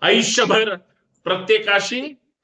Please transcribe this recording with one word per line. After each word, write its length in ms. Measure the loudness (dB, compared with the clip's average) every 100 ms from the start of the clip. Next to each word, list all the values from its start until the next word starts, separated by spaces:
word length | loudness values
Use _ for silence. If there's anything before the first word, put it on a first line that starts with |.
आयुष्यभर 720 | 2 2 2 0 2 2 0 -4 -12 _ _ _
प्रत्येकाशी 920 | -6 -6 0 0 2 0 0 -6 -8 -14 _ _